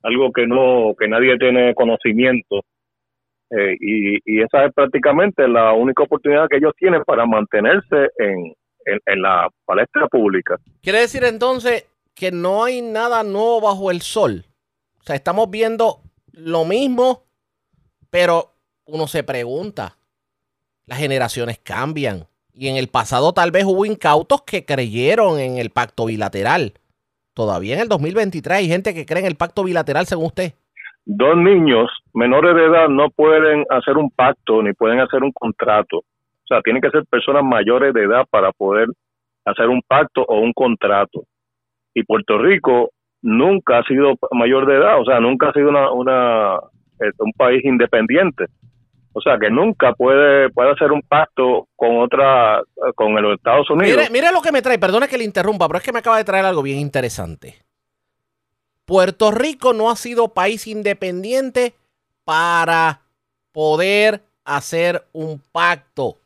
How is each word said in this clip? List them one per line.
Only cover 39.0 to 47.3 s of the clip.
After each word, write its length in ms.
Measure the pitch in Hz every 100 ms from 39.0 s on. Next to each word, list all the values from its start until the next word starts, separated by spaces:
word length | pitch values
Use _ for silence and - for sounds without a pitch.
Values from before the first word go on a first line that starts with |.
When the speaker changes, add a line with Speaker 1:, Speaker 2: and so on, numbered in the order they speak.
| _ _ _ _ -
Speaker 1:
hacer 220 | 98 117
un 120 | 127
pacto 420 | - 135 156 -
o 160 | 127 110
un 120 | 113
contrato. 720 | 117 127 113 101 101 98 90 - _ _ _ _ _ _
Y 80 | -
Puerto 340 | 110 107 101 107
Rico 540 | 143 196 - 123 117 _ _ _
nunca 560 | 113 110 160 196 - 120
ha 40 |
sido 320 | 117 135 143 127 -
mayor 360 | 123 120 135 135
de 100 | 135
edad, 240 | 175 151
o 40 |
sea, 140 | 117 127
nunca 300 | 117 131 147
ha 40 |
sido 160 | 147 143
una, 220 | 143 135
una, 640 | 123 127 131 123 113 104 92 - _ _ _
eh, 100 | 107 -
un 140 | 110